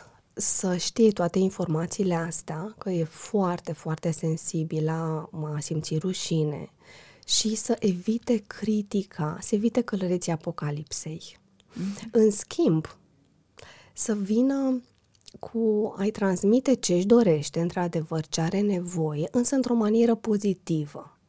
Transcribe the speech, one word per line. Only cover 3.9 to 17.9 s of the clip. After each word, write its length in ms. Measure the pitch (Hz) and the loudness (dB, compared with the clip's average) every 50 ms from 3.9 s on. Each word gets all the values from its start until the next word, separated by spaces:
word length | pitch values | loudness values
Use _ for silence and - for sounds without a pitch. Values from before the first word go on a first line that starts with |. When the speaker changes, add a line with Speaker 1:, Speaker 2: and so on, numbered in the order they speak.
| 160 - - 170 | -6 -2 -2 -4
Speaker 1:
sensibilă 1160 | 156 - - 160 160 160 - - - 160 156 156 156 156 156 156 160 160 165 160 160 151 160 - - 160 151 151 151 | -4 -2 -2 -2 -2 -2 -4 -4 -4 -4 -4 -2 -2 -2 0 0 -2 -2 -2 -2 -4 -4 -6 -8 -8 -8 -6 -6 -6
a 40 | 151 | -6
simți 380 | 147 - 165 151 156 - 156 156 | -4 -4 -4 -4 -4 -2 -4 -2
rușine, 720 | - 185 180 - - - 165 160 151 151 147 - - - _ _ _ - - - - - - _ - - | -2 -2 -4 -4 -4 -2 0 0 0 0 -2 -6 -10 -14 _ _ _ -20 -20 -20 -20 -20 -20 _ -4 0
și 280 | - - - 214 220 | 0 2 2 0 -2
să 200 | 214 - - 233 - | -2 0 -2 -2 2
evite 580 | - 202 180 175 180 - 220 233 - - 240 208 208 _ | 2 0 0 2 0 -2 -2 -2 2 0 0 0 0 _
critica, 920 | - - 202 220 214 214 202 - - 202 190 - - - 151 151 165 - | -12 -6 -2 0 0 0 0 0 -2 -2 -2 -2 -4 -4 -4 -4 -4 -6
să 140 | - - 226 | -4 -2 -2
evite 260 | 202 214 233 - 247 | 2 2 2 2 2
călăreții 500 | 240 - - 190 185 175 180 180 - 175 | 0 0 -2 -2 0 0 0 -2 0 -2
apocalipsei. 1080 | 165 160 - 175 165 - 156 147 147 147 156 - - - - 156 156 165 - - - - _ _ _ _ _ _ - | -4 -4 -4 -8 -8 -6 -6 -4 -4 -6 -8 -8 -8 -8 -8 -8 -10 -12 -14 -18 -20 -20 _ _ _ _ _ _ -10
Speaker 2:
Mhm. 360 | - 180 196 202 - - 226 | -8 -6 -6 -6 -8 -12 0
Speaker 1:
În 200 | - 226 220 214 | 4 4 6 6
schimb, 640 | 202 - - - - - 339 233 160 160 156 - - _ _ _ _ _ _ _ _ _ _ _ _ - - - - - - _ _ | 4 2 -4 -8 -2 2 2 4 4 2 0 -4 -12 _ _ _ _ _ _ _ _ _ _ _ _ -20 -20 -20 -20 -20 -20 _ _
să 200 | - - - 214 | -8 -4 -2 -2
vină 680 | 208 196 190 214 233 254 269 277 269 269 262 254 247 240 _ _ _ _ _ _ _ _ - _ - | -2 0 0 2 2 4 2 2 2 0 0 0 -2 -4 _ _ _ _ _ _ _ _ -20 _ -16
cu 540 | - - - 226 226 214 214 208 220 - - - | -16 -8 -4 0 0 2 2 2 0 -2 -2 -2
a-i 140 | 196 214 | -2 -2
transmite 600 | 214 - 202 190 185 180 - 196 226 262 262 277 247 | 0 0 2 2 2 2 4 4 4 4 6 4 2
ce-și 320 | 240 - - 175 175 190 | 2 2 0 2 2 4
dorește, 540 | 202 240 240 233 190 156 147 143 - - 165 | 6 6 6 8 6 4 2 0 -4 -4 -2
într-adevăr, 640 | 170 175 - 185 175 175 | -2 -2 0 -2 -4 -2